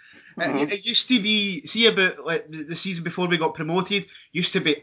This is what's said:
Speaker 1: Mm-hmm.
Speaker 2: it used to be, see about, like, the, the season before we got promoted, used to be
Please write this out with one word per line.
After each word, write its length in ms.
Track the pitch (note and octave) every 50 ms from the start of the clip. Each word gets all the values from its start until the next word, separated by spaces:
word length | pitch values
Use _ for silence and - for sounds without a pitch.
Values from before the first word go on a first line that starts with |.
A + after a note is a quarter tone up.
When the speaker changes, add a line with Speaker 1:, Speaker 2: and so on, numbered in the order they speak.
| - - - - - - - -
Speaker 1:
Mm-hmm. 340 | E3+ E3 - - D3 -
Speaker 2:
it 140 | G3+ G3+ F#3
used 220 | A#3 A3+ - - -
to 120 | B3+ A#3
be, 460 | F#3+ G#3+ G#3+ G#3 G3+ G3+ F#3 D3+ -
see 220 | - - A3 A#3 A3
about, 360 | F3+ G3 F#3 F3+ - - C#3+
like, 240 | D#3 E3 D3+ - D3+
the, 140 | D#3 D#3
the 140 | D3 D#3+ E3
season 280 | D#3+ - F#3+ F#3 E3+ D#3+
before 220 | - - F#3 F3+
we 140 | E3+ F3 D#3+
got 160 | D#3+ - -
promoted, 500 | D#3 E3 D#3 E3+ F#3+ F#3 - G#3 G3 F#3+ - - - - _
used 220 | - E3 F3 - -
to 60 | F#3
be 160 | E3 D#3+ C#3+ -